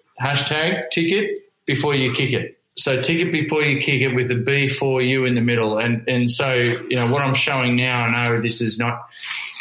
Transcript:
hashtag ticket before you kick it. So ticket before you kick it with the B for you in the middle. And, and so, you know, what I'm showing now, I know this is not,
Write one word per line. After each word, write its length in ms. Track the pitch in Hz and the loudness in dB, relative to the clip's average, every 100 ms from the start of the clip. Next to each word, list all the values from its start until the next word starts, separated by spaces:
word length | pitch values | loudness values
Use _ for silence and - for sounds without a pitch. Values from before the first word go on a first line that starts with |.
| _ - | _ -6
hashtag 680 | 135 139 - 151 165 190 - | -2 -2 -2 0 0 -2 -2
ticket 380 | 175 165 196 202 - - _ - | 0 2 0 -2 -6 -12 _ -2
before 280 | 131 147 | 0 2
you 200 | 139 127 | 2 0
kick 200 | 123 135 | 0 0
it. 260 | 110 - - _ - | 0 -4 -12 _ -4
So 260 | 143 127 | -2 0
ticket 300 | 127 165 175 | 0 0 0
before 300 | 156 151 156 | -2 0 0
you 180 | 143 135 | 2 0
kick 220 | - 131 | 0 2
it 140 | 135 123 | 2 0
with 140 | 123 | 0
the 60 | 117 | 0
B 320 | 120 139 135 | 0 0 0
for 320 | - 139 131 | 0 0 2
you 260 | 123 131 127 | 2 2 2
in 100 | 120 | 2
the 60 | |
middle. 360 | 120 117 110 107 | 2 2 2 0
And, 300 | 120 117 131 | 0 0 0
and 220 | 127 123 | 0 2
so, 240 | 120 139 | 0 0
you 420 | 123 120 120 - 127 | 2 2 0 -2 -2
know, 160 | 120 | 0
what 100 | 139 | 0
I'm 140 | 135 131 | 0 0
showing 400 | - 135 123 123 | 0 0 2 2
now, 260 | 127 123 | 0 0
I 240 | 117 120 120 | 0 0 0
know 160 | 117 | 0
this 200 | 113 - | 0 0
is 180 | 113 113 | -2 -2
not, 200 | 117 117 - - - - - - | -2 -4 -10 -12 -8 -8 -8 -2